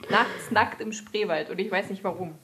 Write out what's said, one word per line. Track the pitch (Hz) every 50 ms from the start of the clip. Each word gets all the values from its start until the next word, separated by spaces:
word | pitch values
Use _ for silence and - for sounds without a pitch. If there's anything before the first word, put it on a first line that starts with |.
| - -
Nachts | - 208 240 - - - - -
nackt | 226 208 233 247 - -
im | - 220 214
Spreewald | - - - - 214 208 180 165 156 151 156
und | 160 175
ich | 196 220
weiß | 196 185 208 -
nicht | 196 185 -
warum. | 190 165 - 180 165 156 156